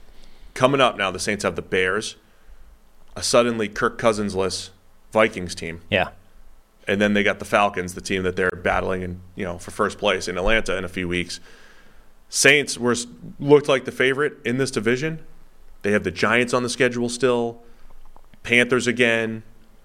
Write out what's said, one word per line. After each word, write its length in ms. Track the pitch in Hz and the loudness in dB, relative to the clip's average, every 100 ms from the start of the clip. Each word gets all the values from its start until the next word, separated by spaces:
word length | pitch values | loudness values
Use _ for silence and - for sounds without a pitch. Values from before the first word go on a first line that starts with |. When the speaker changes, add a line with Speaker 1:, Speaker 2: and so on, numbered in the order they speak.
| - - - - - | -20 -20 -20 -20 -12
Speaker 1:
Coming 260 | - 127 139 | 2 4 6
up 160 | 123 101 | 4 2
now, 140 | 95 | -2
the 80 | 90 | -2
Saints 260 | 107 101 | -4 0
have 100 | 98 | -2
the 80 | 87 | -2
Bears, 540 | - 95 92 101 113 - _ _ - - - - - - - | -2 0 2 0 -6 -12 _ _ -20 -20 -20 -20 -20 -20 -16
a 80 | - | -8
suddenly 460 | - 123 120 113 104 | 2 4 2 0 -4
Kirk 300 | 104 120 - | -2 -2 2
Cousins-less 720 | 117 107 101 92 95 - - - - - - | 0 2 -2 -2 -2 -4 -12 -18 -20 -20 -2
Vikings 420 | 110 113 95 87 | 2 2 0 -8
team. 280 | - 85 85 - | -8 -10 -10 0
Speaker 2:
Yeah. 180 | 101 85 - - - - - _ _ - | 0 0 -6 -20 -20 -20 -20 _ _ -2
Speaker 1:
And 100 | 101 | 2
then 120 | 104 | 2
they 100 | 101 | 2
got 180 | 101 95 | 2 0
the 40 | |
Falcons, 480 | 101 110 101 95 90 | 0 2 2 0 -8
the 60 | 92 | -8
team 220 | - 95 | -6 -2
that 140 | 92 90 | -2 0
they're 120 | 92 | -2
battling 520 | 90 95 92 92 92 | -2 -2 0 -2 -4
in, 180 | 92 90 - | -6 -10 -14
you 100 | - | -10
know, 140 | 92 87 | -8 -8
for 120 | - | -10
first 280 | - 101 - | -4 -4 0
place 300 | 101 95 - | 0 0 -2
in 100 | 90 | 0
Atlanta 380 | 98 113 107 98 | 2 2 0 -4
in 60 | |
a 40 | 90 | -4
few 200 | 95 87 | -6 -4
weeks. 320 | 90 87 - - - - - - - - - - | -4 -4 -10 -16 -20 -20 -20 -20 -20 -20 -20 -8
Saints 480 | - 135 147 131 - | 2 6 6 2 -2
were, 160 | 120 117 - - - - | 0 0 -4 -14 -16 -4
looked 300 | 143 147 143 | 6 6 6
like 160 | 135 | 0
the 80 | 123 | 0
favorite 460 | - 131 131 151 - | 0 2 2 -2 -4
in 120 | 117 127 | -4 -2
this 120 | 131 | 0
division. 500 | 117 107 127 160 160 - - - - - - | 0 0 0 -2 -6 -14 -18 -20 -20 -20 -6
They 100 | 101 | 0
have 120 | 104 | 0
the 60 | 90 | 0
Giants 440 | 85 107 117 120 | 0 2 2 2
on 80 | 127 | 0
the 80 | 123 | 0
schedule 380 | 120 127 120 120 | 2 2 2 -4
still, 520 | 120 127 120 117 117 - - - - - - - - | 0 2 2 -2 -6 -18 -20 -18 -16 -16 -18 -20 -10
Panthers 440 | - 120 120 127 120 | 2 4 4 2 0
again, 560 | 120 120 113 113 110 - - - - | 2 2 2 -2 -6 -14 -20 -20 -20